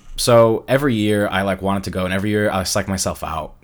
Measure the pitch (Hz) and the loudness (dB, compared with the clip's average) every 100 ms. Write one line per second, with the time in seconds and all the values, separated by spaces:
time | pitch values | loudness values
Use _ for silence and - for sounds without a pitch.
0 | - - - 117 113 110 - 135 147 110 | -12 -4 4 6 6 4 0 0 2 0
1 | 104 104 104 95 98 95 95 98 92 92 | 2 2 0 0 -2 -2 -2 -2 -4 -4
2 | 92 95 104 104 104 95 92 104 95 92 | -2 -2 -2 0 0 -2 -2 -4 -2 -4
3 | 95 82 80 80 - - | -4 -6 -8 -8 -10 -14